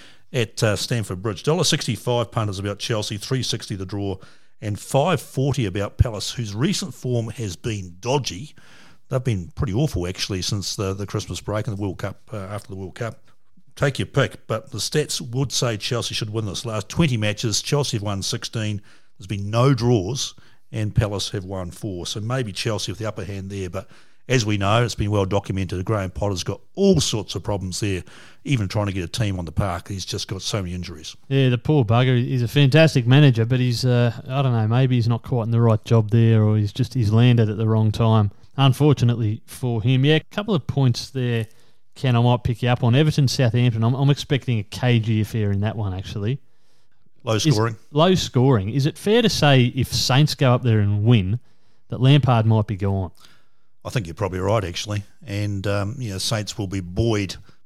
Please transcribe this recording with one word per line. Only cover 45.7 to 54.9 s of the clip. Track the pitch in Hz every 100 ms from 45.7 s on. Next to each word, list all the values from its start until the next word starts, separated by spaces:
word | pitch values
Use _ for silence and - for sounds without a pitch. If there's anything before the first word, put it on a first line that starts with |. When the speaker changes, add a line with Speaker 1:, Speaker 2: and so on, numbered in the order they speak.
Speaker 2:
one, | 101 104
actually. | 87 - 107 101 143 - - - - - - - -
Speaker 1:
Low | 117
Speaker 2:
Is | 110
Speaker 1:
scoring. | - 107 113 110 -
Speaker 2:
low | 147 175
scoring. | 180 - 127 131 120 95
Is | 131 147
it | -
fair | 202 226
to | 220
say | - 147 135 123
if | 131 117
Saints | 120 - 131 151
go | - 135
up | 123
there | 123 110
and | 101 104
win, | 110 120 92 113 - - - - -
that | 110
Lampard | 131 147 131 117 110
might | 110 107
be | 101
gone? | 98 98 87 - - - - - - -
Speaker 1:
I | -
think | - 85
you're |
probably | 80 95 92
right, | 98 113
actually. | 87 85 104